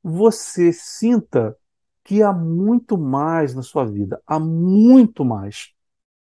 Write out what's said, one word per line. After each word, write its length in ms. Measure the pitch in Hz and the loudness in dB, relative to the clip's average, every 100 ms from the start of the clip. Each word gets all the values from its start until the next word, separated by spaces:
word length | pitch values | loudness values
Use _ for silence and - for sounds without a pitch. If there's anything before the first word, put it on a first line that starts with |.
você 720 | 170 165 220 220 - - 170 | -8 0 2 0 -8 0 0
sinta 840 | 170 - - 226 233 - 131 107 - _ _ _ _ | 0 -10 -4 0 0 0 -2 -2 -8 _ _ _ _
que 200 | - 202 | -4 0
há 100 | 208 | 0
muito 640 | 185 165 165 202 240 - 196 | 0 -4 -2 0 -2 -2 -4
mais 580 | 143 139 156 165 143 | -2 -2 -2 -2 -4
na 80 | 127 | -6
sua 220 | 123 160 | -8 -4
vida, 360 | 120 101 98 - - | -4 -4 -6 -8 -6
há 120 | 156 | -4
muito 880 | 160 165 180 196 226 262 226 - | -4 -2 2 4 6 6 6 2
mais 480 | 131 107 98 - - _ _ _ _ _ | -4 -4 -8 -14 -20 _ _ _ _ _